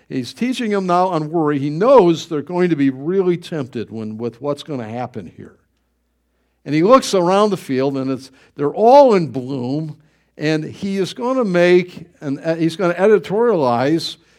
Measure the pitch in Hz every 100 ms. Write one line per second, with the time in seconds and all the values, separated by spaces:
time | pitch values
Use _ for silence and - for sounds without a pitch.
0 | - 143 117 - 247 247 226 202 185 175
1 | 185 165 151 170 151 147 147 156 226 269
2 | 175 156 - 151 143 175 180 151 139 131
3 | 147 190 180 175 - 160 127 120 95 110
4 | 107 107 117 117 143 143 - 139 110 120
5 | 120 120 - - - _ _ _ _ _
6 | _ _ _ _ _ _ - 147 180 262
7 | - 196 175 196 214 190 - 131 139 135
8 | 131 131 - _ _ - 143 165 226 285
9 | 269 196 151 127 123 139 120 143 160 151
10 | _ _ _ - 151 156 156 117 196 196
11 | 175 - 240 262 214 175 175 180 180 -
12 | - _ 151 139 165 165 165 165 180 175
13 | 202 208 - 202 233 185 131 120 135 165
14 | - - _